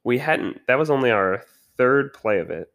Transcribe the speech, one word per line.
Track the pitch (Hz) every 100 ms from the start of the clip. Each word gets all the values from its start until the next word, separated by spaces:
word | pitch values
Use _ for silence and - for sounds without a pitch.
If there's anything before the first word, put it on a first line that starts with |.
we | 123 123
hadn't, | 151 156 95 - -
that | 131
was | 156
only | 139 127
our | 107 95 98 - _ _ -
third | 127 139 139
play | - 110 101
of | 82
it. | 82 -